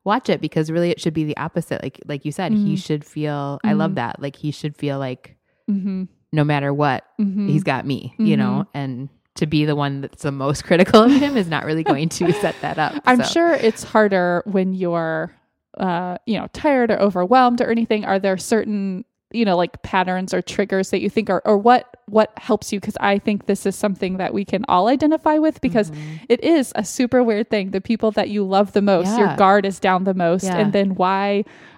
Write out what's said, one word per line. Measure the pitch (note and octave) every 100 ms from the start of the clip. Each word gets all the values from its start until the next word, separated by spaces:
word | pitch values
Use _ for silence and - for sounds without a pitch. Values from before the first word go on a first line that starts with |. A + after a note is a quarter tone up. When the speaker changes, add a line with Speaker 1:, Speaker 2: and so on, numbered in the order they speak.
Speaker 1:
watch | G3 A#3 -
it, | E3+
because | D#3 E3 D#3
really | E3 F3
it | -
should | E3+
be | D#3+
the | D3+ -
opposite. | D#3 F3 - C3
Like, | C3+ - -
like | C#3+ D3+
you |
said, | - F3
he | G#3+ G3+ F#3+
Speaker 2:
Mm. |
Speaker 1:
should | - D3+ -
feel, | D3+ D3+ C#3+ C#3 C#3+
I | -
love | D3+ D#3+
Speaker 2:
Mm. | C3
Speaker 1:
that. | A#2+ -
Like, | C#3 -
he | D3+
should | - D3+ -
feel | C#3+ C#3
like | C3+ C3 - _ _ _ -
Speaker 2:
Mm-hmm. | G3 G3 F#3+ F#3 _ _
Speaker 1:
no | D#3
matter | D3 D3 C#3
what, | C#3+ D3 B2+ - -
Speaker 2:
Mm-hmm. | G3+ G3 G3
Speaker 1:
he's | D#3+
got | F3 C3 -
me, | C3 A#2+ -
you | - C#3+
know, | B2+ C3+ -
Speaker 2:
Mm-hmm. | C#3+
Speaker 1:
and | C3+ B2 C3+ _ _ -
to | D#3
be | D3+ D3+
the | D3
one | C#3+ C#3
that's | C#3 -
the | D3+
most | C#3 C#3 C#3
<laughs> | -
critical | F3 F#3 A3
of | A#3
him | C#4 C#4+ C4
is | F3
not | D3 -
really | D#3+
going | D#3+ C#3 D#3+
to | - F3
set | - F3 -
that | D3+ D#3
up. | D3 D4
Speaker 2:
<laughs> | B3
I'm | B3
Speaker 1:
So. | -
Speaker 2:
sure | E4+ E4+
it's | D4 A3+ -
harder | - A3 G#3 F#3+ F3 F3 G#3
when | F#3+ F#3
you're, | F#3+ F3 E3+ D#3+ D#3+ F3 - _ _ _ -
uh, | F#3+ E3+ F3+ F3+ -
you | G3+
know, | -
tired | - D#4 C4 A#3
or | G3+
overwhelmed | G3+ F3+ F3+ B3+ B3 A#3+
or | G#3
anything. | A#3 A3+ G#3+
Are | - G3
there | G3 F#3
certain, | - A3 G#3+ G#3 G3 F#3 - _ _
you | A3+ G#3
know, | F3
like, | E3+ -
patterns | - F#3+ F#3 F#3 F#3
or | F3+
triggers | - - G3 F#3+ F#3+
that | G3
you | G3+
think | A3+ G#3
are, | F#3 -
or | G3+
what, | A#3 B3 - - -
what | G#3+ G#3+ -
helps | - G#3+ -
you? | G#3
'Cause | G#3 -
I | G3+ G3+
think | - G#3 -
this | G3+ G3
is | F#3
something | G#3 F#3 F#3 F#3
that | F3
we | G3+
can | G3 G3 -
all | F3+ G#3+
identify | C4+ D4+ D#4 D#4+ D4+
with, | D#4 -
because | B3+ A3+ E3
Speaker 1:
Mm-hmm. | D3 D3+ D#3+ -
Speaker 2:
it | B3
is | D4+ E4 B3 -
a |
super | G3+ - B3 B3+
weird | A#3 G#3 A#3
thing. | G#3+ F#3+
The | F#3+
people | - A3+ A3
that | G#3+ G3+
you | G#3
love | F#3+ G3 G3+
the | G#3
most, | G3+ F3+ F3+ A3+
your | G3
Speaker 1:
Yeah. | C#3+
Speaker 2:
guard | F#3+ G3+ G3
is | F3+
down | G3 F#3
the | F#3+
most. | F#3 E3+ F#3
Speaker 1:
Yeah. | F#3+ F3
Speaker 2:
And | G#3
then | G3+ G3 F#3
why | F#3 F#3+ G3+ G3+ - - -